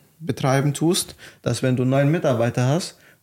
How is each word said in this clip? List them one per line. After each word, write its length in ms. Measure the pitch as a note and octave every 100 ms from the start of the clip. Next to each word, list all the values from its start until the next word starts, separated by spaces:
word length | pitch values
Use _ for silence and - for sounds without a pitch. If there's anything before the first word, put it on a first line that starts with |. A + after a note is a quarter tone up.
| _ _
betreiben 540 | D#3+ - C#3 C3+ C#3+
tust, 420 | C#3 D#3+ F#3+ - - - -
dass 220 | - A#2+
wenn 140 | C3 B2+
du 60 |
einen 80 | B2+
neuen 200 | C3+ C#3+
Mitarbeiter 560 | E3+ D#3 A#2 A#2 B2+ B2+
hast, 300 | D#3+ - - - _